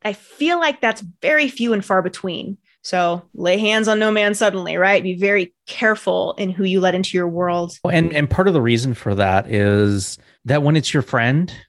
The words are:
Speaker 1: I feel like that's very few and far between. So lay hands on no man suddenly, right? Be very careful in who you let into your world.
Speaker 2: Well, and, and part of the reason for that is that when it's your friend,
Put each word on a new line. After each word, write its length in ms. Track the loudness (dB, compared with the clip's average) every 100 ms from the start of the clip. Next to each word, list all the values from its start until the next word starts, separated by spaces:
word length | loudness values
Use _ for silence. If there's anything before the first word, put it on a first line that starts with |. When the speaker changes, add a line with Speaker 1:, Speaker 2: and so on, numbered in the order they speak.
Speaker 1:
I 120 | -8
feel 440 | -8 -14 -4 -2 0
like 220 | -2 -2
that's 220 | -2 -4 -10 -6
very 280 | 0 2 0
few 260 | -2 -2
and 100 | -2
far 160 | 0 0
between. 560 | 0 -6 -8 -8 -10 -14 _ _
So 400 | -6 -2 -2 -2 -8
lay 240 | -6 0 2
hands 280 | 2 2 2
on 120 | 2
no 120 | 2
man 240 | 2 0
suddenly, 440 | 2 0 0 -4 0
right? 240 | 2 2
Be 120 | 0
very 380 | -2 0 0 -2 _ -16
careful 680 | -2 0 0 -2 -2 -2 -4
in 100 | -6
who 140 | -2
you 160 | 0 2
let 140 | 2
into 240 | 0 -2 -2
your 100 | -2
world. 460 | -2 -2 -2 -4 -6
Speaker 2:
Well, 100 | 0
and, 200 | 2 2
and 160 | 0 0
part 180 | 2 2
of 60 |
the 80 | 2
reason 320 | 2 2 0
for 200 | -4 -2
that 380 | 0 2 2 2
is 640 | 2 2 4 2 0 -4 -10 _ _ -2
that 160 | 0
when 140 | 2 2
it's 180 | 2
your 80 | -2
friend, 500 | 0 0 2 2 0 -6